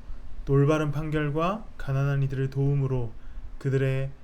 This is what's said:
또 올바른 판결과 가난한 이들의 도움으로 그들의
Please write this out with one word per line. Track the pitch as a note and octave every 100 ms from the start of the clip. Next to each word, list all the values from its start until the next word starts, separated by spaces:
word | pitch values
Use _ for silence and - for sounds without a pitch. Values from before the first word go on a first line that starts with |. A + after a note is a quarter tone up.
| - - - - -
또 |
올바른 | C#3 C#3+ D#3 D#3
판결과 | C#3+ D#3 D3+ D3 D3 E3+ A3 - -
가난한 | - C3+ C#3 C#3
이들의 | C3+ C3 C3+
도움으로 | C3+ C#3 C#3+ C3+ B2+ A2+ - - - - -
그들의 | C#3 C3+ C3+ C3+ C3+ -